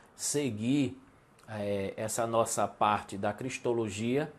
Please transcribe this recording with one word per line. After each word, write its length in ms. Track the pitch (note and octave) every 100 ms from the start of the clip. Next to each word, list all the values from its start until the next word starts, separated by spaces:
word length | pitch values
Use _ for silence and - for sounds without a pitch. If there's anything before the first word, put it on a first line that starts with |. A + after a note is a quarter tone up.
| - -
seguir, 840 | - D3 C#3+ G#2 A2+ D3 C3 - - - _ - -
eh, 440 | G#2+ G#2 G2+ G2 -
essa 280 | A2 - A#2
nossa 420 | A2+ A2 - G2+
parte 500 | - G#2+ G#2 - G2
da 160 | G#2
cristologia 1000 | G#2 B2+ - A#2+ A#2+ A2 G2 A2+ C3+ D#3